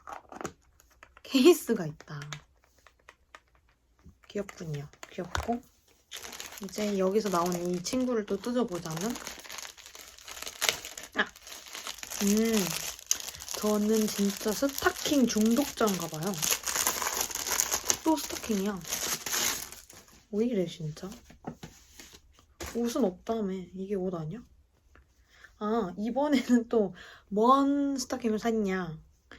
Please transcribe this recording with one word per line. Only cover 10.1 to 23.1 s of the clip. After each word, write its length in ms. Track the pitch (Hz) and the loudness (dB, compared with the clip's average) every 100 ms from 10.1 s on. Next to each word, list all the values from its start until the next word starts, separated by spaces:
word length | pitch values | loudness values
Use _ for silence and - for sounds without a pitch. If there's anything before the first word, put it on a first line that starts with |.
| - - - - - - - - - - | -20 -16 -12 -12 -2 0 0 -2 -14 -6
아! 100 | - - - - - - - - - - - | -2 -2 -4 -18 -16 -14 -12 -10 -10 -8 0
음, 420 | 202 208 226 220 170 - - - - - - - - - | 4 4 4 2 2 -2 -6 -6 -2 -2 -2 -12 -10 -2
저는 480 | 214 208 208 220 214 | 2 2 4 4 2
진짜 460 | - 202 202 214 | 2 0 0 -2
스타킹 760 | 208 277 - - - - 285 240 | 0 0 2 0 2 2 4 4
중독자인가 800 | 208 220 233 285 - 214 180 165 | 4 4 4 0 2 0 0 -4
봐요. 240 | 156 185 160 - - - - - - - - - - - - - - - - | -4 -4 0 0 0 0 0 0 0 -2 -2 -4 -4 -2 0 0 0 0 0
또 120 | 320 302 | 2 2
스타킹이야. 640 | - - - 202 202 190 - - - - - - - - - - - - - - - | 0 -6 -2 0 0 -2 -6 -4 -4 -4 -4 -2 0 -2 -8 -14 -20 -20 -20 -20 -6
왜 140 | 208 240 | 0 2
이래, 200 | 208 165 | 2 0
진짜? 440 | - 156 156 185 233 - - - - - - - - - - - _ _ - - 226 | -4 -8 -8 -12 -14 -18 -16 -14 -14 -16 -20 -20 -20 -20 -20 -20 _ _ -12 -6 -2
옷은 280 | 240 285 | 0 2
없다며. 500 | 202 | 0